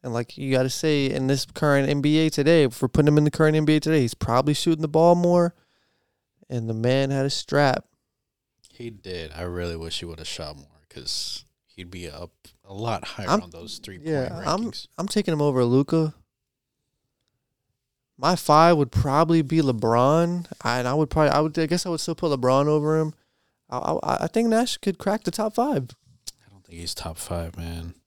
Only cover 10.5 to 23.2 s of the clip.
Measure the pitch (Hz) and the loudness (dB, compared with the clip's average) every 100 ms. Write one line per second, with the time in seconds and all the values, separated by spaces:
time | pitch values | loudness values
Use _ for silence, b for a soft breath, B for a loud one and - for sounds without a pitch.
10.5 | 73 69 _ _ - 67 - - - _ | -16 -20 _ _ -16 -10 -8 -8 -12 _
11.5 | _ _ - 87 90 85 76 87 _ _ | _ _ -20 -16 -14 -14 -14 -18 _ _
12.5 | _ _ 98 117 101 - - 101 196 190 | _ _ -10 -6 -6 -8 -10 -4 -4 -4
13.5 | - - - - 160 151 147 127 - 151 | -18 -16 -16 -16 -14 -6 -4 -4 -6 -4
14.5 | 180 226 - - - 190 214 190 156 147 | -4 -6 -10 -16 -10 -4 -2 -2 0 0
15.5 | 131 120 127 139 165 156 - _ _ _ | 2 2 2 2 0 0 -4 _ _ _
16.5 | _ _ _ _ _ _ _ _ _ _ | _ _ _ _ _ _ _ _ _ _
17.5 | _ _ _ _ _ _ _ 139 180 - | _ _ _ _ _ _ _ 0 0 4
18.5 | 151 165 165 135 - 143 139 160 165 143 | 6 8 6 2 0 0 2 4 2 2
19.5 | 160 143 117 110 117 131 156 170 175 170 | 2 2 2 2 4 4 4 2 -2 -8
20.5 | - - 123 123 147 151 160 151 139 156 | -8 -4 -2 0 0 0 2 2 2 0
21.5 | 151 160 175 185 165 - 160 170 139 127 | -2 -2 -2 -2 -6 -6 -4 -2 0 2
22.5 | 131 147 151 151 156 156 - | 2 2 0 0 0 -2 -6